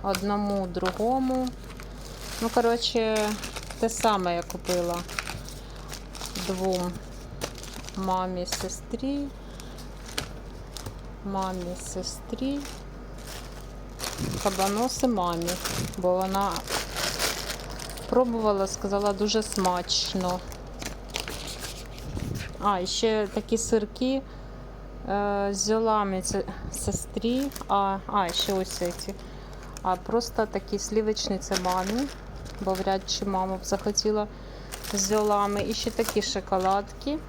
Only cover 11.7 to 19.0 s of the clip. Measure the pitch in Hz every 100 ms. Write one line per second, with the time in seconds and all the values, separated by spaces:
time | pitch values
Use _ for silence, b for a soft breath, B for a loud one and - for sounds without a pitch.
11.7 | 180 - 185 180 - - 233 262 285 285
12.7 | - - - - - - - - - -
13.7 | - - - - - - - 208 190 190
14.7 | 202 247 - 262 220 175 170 170 180 -
15.7 | - - - 180 185 190 190 196 165 -
16.7 | - - - - - - - - - -
17.7 | - - - - 240 247 233 214 202 196
18.7 | - 202 202